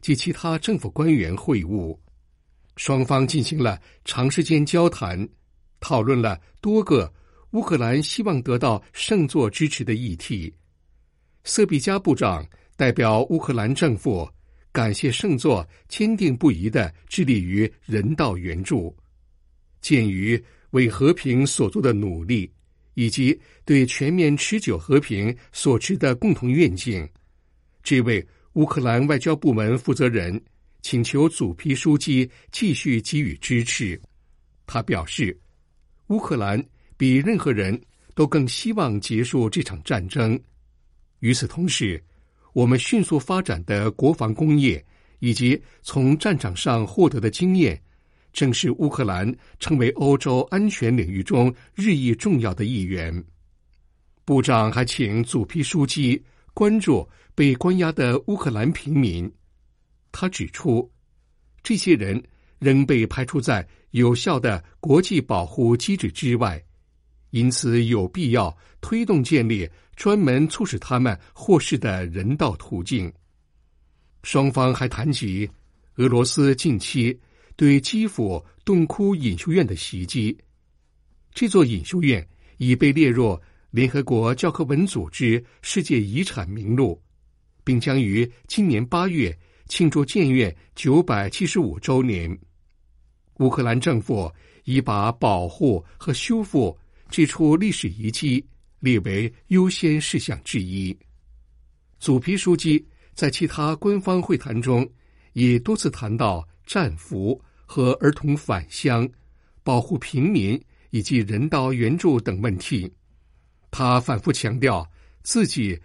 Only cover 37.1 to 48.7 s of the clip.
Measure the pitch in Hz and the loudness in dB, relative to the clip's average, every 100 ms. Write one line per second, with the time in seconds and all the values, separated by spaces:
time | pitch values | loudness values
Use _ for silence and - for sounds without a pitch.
37.1 | 131 175 214 151 104 95 104 _ _ _ | 4 2 0 0 0 0 -2 _ _ _
38.1 | - 151 160 127 - 226 214 139 104 - | -2 2 2 0 -2 -4 -2 -2 -2 -2
39.1 | 110 123 135 110 175 - 82 - 110 92 | -2 0 0 0 -2 -4 -8 -4 -4 -4
40.1 | 135 113 127 - _ _ _ _ _ _ | -2 0 -2 -4 _ _ _ _ _ _
41.1 | - 113 123 123 - 175 - 110 80 - | -4 0 0 -2 -4 -2 -2 -4 -6 -12
42.1 | _ _ _ _ 123 120 127 - 226 175 | _ _ _ _ 0 4 2 2 0 2
43.1 | 151 - 185 185 87 85 101 107 - 139 | 0 0 -4 -2 -6 -2 0 0 2 2
44.1 | 165 110 107 156 147 135 76 - _ _ | 2 -2 0 2 4 4 0 -6 _ _
45.1 | - 120 113 123 151 - _ - 139 131 | -4 -2 2 2 0 -4 _ -6 0 2
46.1 | 151 214 165 98 90 143 117 107 - 170 | 2 2 -2 -2 -4 -2 0 0 2 2
47.1 | 127 107 - 180 185 135 78 _ _ _ | 4 -2 0 2 4 2 0 _ _ _
48.1 | _ _ - 135 113 - | _ _ -2 0 0 -2